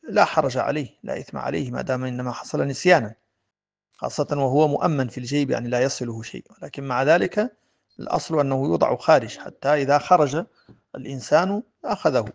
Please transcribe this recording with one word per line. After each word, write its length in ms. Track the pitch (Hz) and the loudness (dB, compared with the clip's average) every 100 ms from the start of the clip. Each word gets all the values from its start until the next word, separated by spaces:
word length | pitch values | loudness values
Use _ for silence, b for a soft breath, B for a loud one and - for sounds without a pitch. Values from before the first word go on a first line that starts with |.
لا 220 | 320 208 | -2 2
حرج 320 | 175 - 143 123 | 4 4 0 0
عليه، 320 | - 147 135 _ | -2 -2 -6 _
لا 160 | - 151 | -8 -8
إثم 200 | - 131 | -8 -8
عليه 320 | 123 156 131 | -4 -4 -4
ما 120 | 123 | -6
دام 220 | 127 127 | -4 -4
إنما 280 | 127 123 127 | -4 -6 -6
حصل 340 | 117 - 147 143 | -8 -8 -4 -4
نسيانًا، 480 | 131 180 170 110 110 _ _ _ _ _ _ _ _ | 0 4 4 4 -10 _ _ _ _ _ _ _ _
خاصة 300 | - - 143 | -8 -4 -4
وهو 380 | 143 135 139 156 | 0 0 4 2
مؤمن 400 | 143 180 147 127 | 2 0 0 -4
في 100 | - | -6
الجيب، 320 | 123 143 139 | -4 -2 0
يعني 180 | 120 120 | -2 -2
لا 120 | 120 | 0
يصله 420 | 131 - 120 113 | 0 -2 -6 -6
شيء. 220 | 113 123 - _ | -10 -14 -18 _
ولكن 220 | 147 - | -14 -12
مع 180 | 139 127 | -4 0
ذلك 540 | 135 170 190 - 240 _ _ _ _ - | 4 4 2 -2 -4 _ _ _ _ -14
الأصل 400 | - 165 - 160 | -4 -4 -2 0
أنه 240 | 139 135 | 0 0
يوضع 320 | 139 165 - 123 | 0 2 2 0
خارج 420 | - 151 117 - | 4 4 4 -10
حتى 300 | - - 135 | -16 -6 0
إذا 300 | 151 135 143 | 2 4 2
خرج 480 | - 180 147 147 208 b b b _ | 6 4 6 0 -6 b b b _
الإنسان 680 | - 131 135 - 151 190 202 - _ | -12 -10 -10 2 2 2 -2 -6 _
أخذه. 400 | 294 208 165 127 104 | -6 -2 0 0 -2